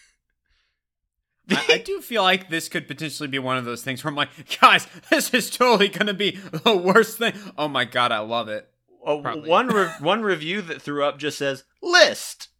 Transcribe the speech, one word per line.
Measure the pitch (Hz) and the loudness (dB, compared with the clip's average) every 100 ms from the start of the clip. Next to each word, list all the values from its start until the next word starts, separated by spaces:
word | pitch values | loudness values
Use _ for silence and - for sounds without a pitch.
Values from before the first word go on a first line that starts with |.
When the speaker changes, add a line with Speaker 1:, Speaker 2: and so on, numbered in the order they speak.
| _ _ _ _ _ _ _ | _ _ _ _ _ _ _
Speaker 1:
<laughs> | _ _ _ _ _ _ _ - | _ _ _ _ _ _ _ -4
Speaker 2:
I, | - - | 0 2
I | 466 | 0
do | - 392 | 0 -8
feel | - 226 | -4 0
like | 185 190 185 | 2 2 -2
this | 165 - | -6 -6
could | 175 143 | -8 -8
potentially | 135 156 - 147 | -10 -10 -8 -6
be | 135 | -4
one | 127 127 | -2 -4
of | 120 | -4
those | 117 | -8
things | 135 127 | -8 -8
where | 156 | -6
I'm | 147 | -4
like, | 139 - - - | -4 -8 -12 6
"Guys, | 254 185 - - - | 6 6 2 -14 0
this | 311 - | 0 2
is | 247 - | 0 -2
totally | - 247 208 202 | 0 4 4 2
gonna | - 208 | 0 -4
be | 190 202 - - 156 | -2 -2 -4 -8 -4
the | 233 202 | 2 2
worst | 180 202 220 - | 4 4 4 0
thing." | 233 196 196 - | -4 -4 -10 -6
Oh | 151 | -4
my | 135 120 | -2 -2
god, | 123 120 | 0 0
I | 110 | 0
love | 110 117 110 | -2 -4 -4
it. | 107 - _ _ _ - | -8 -12 _ _ _ -4
Speaker 1:
Uh, | 147 | -4
Speaker 3:
Probably. | 139 135 156 | -4 -6 0
Speaker 1:
one | 180 254 | 2 2
re-, | 214 175 - | 2 0 0
one | 147 208 | 0 0
review | 214 170 156 202 | 0 -2 -4 -6
that | 170 131 | -6 -10
threw | - 147 | -8 -4
up | 143 143 | -2 -2
just | 147 - | -6 -4
says, | 139 135 - _ | -4 -4 -10 _
"List." | 349 359 302 - - - - _ | 2 6 6 4 -8 -14 -18 _